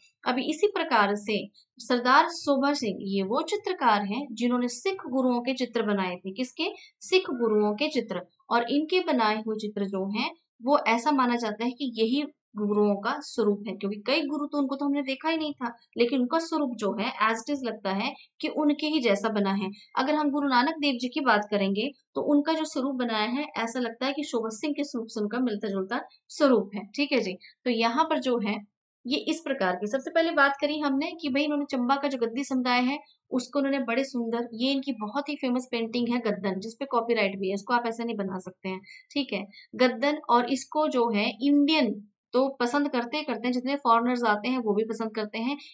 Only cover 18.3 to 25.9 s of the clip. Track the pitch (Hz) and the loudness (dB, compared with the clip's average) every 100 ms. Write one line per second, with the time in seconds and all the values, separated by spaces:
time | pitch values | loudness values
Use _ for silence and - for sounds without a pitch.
18.3 | - 311 - 302 294 302 302 240 202 220 | -8 -4 0 2 2 0 2 2 2 0
19.3 | 208 196 196 196 202 - - 269 302 294 | 0 0 0 -2 -6 -6 -2 0 2 2
20.3 | 285 277 262 285 320 285 240 247 302 262 | 0 2 4 2 2 0 0 -2 0 2
21.3 | 214 - 202 196 196 254 - _ 269 - | 2 2 0 2 0 -2 -6 _ -4 2
22.3 | 294 294 320 311 285 269 262 240 220 214 | 4 4 0 -2 -2 -2 -2 -2 0 0
23.3 | 262 302 - 226 254 233 226 262 285 294 | -2 -4 -4 -4 -2 -4 -2 -4 -2 -4
24.3 | 233 220 220 302 294 285 233 226 220 208 | -4 -4 -4 -4 -4 -4 -6 -6 -4 -4
25.3 | 240 247 208 214 196 190 | -2 -2 -2 -4 -4 -4